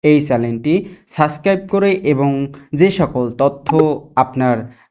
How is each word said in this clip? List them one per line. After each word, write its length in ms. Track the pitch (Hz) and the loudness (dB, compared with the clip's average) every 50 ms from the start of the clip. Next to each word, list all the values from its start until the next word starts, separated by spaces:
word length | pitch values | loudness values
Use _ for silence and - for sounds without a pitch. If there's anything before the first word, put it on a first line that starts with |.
এই 180 | - 156 151 147 | 4 4 4 4
চ্যানেলটি 640 | 143 147 131 117 117 117 117 113 117 147 160 190 - - - - _ | 2 0 -2 -2 -2 -2 -4 -4 -2 -2 -2 -2 -2 -6 -16 -20 _
সাবস্ক্রাইব 540 | _ - - 151 151 151 - - 196 196 190 190 190 | _ -2 0 0 0 0 -4 -2 -2 -2 -2 -2 -4
করে 200 | - 196 196 202 | -2 0 2 2
এবং 380 | 190 190 - 143 147 131 139 139 139 139 139 139 139 - - _ | 0 0 0 0 0 2 0 0 0 -2 -4 -6 -8 -16 -14 _
যে 180 | - 143 175 196 | 0 2 2 2
সকল 400 | 190 - 165 - - 127 123 117 | 4 0 -2 -2 0 -2 -4 -4
তথ্য 680 | 117 120 135 143 139 - - - 156 160 156 156 139 - - - - | -2 0 0 0 0 -2 -6 -2 2 2 2 2 0 -4 -8 -4 0
আপনার 400 | - 127 - - 131 127 127 120 113 110 117 - _ _ _ | 0 0 0 0 -2 0 0 0 -2 -4 -10 -16 _ _ _